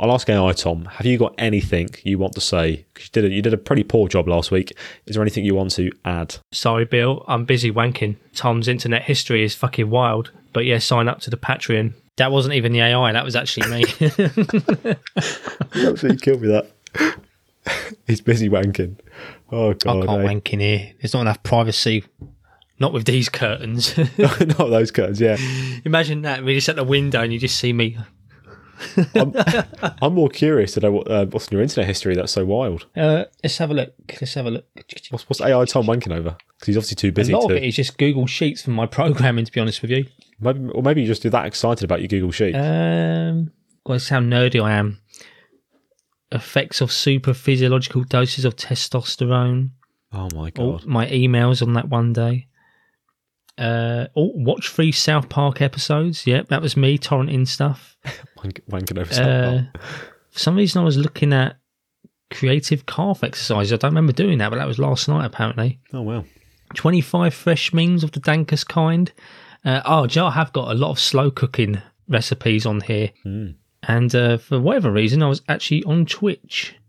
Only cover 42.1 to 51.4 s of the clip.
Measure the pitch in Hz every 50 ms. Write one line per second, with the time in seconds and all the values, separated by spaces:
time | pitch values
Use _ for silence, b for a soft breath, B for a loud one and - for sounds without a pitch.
42.1 | 104 98 92 90 85 - 107 92 80 69 - 78 80 80 82 85 85 85 82 82
43.1 | 165 165 165 165 165 165 165 160 - _ _ _ _ _ _ - 127 127 131 -
44.1 | 143 127 120 120 123 120 123 123 123 117 107 107 107 104 104 104 101 - _ B
45.1 | B B B B B B B B B B _ _ _ _ _ _ _ _ _ _
46.1 | _ _ _ _ - 113 - - - - 139 - - - 135 120 - - - 143
47.1 | 139 135 131 135 127 - - 139 135 127 131 127 127 131 131 - - 127 127 -
48.1 | - 127 127 123 - 135 131 123 110 - - - 127 - - - - 127 - -
49.1 | - - 127 123 127 123 123 123 123 127 131 131 - _ _ _ _ _ _ _
50.1 | 104 98 95 90 82 78 78 82 - 135 120 127 87 80 - 151 131 113 117 123
51.1 | 135 127 127 127 123 120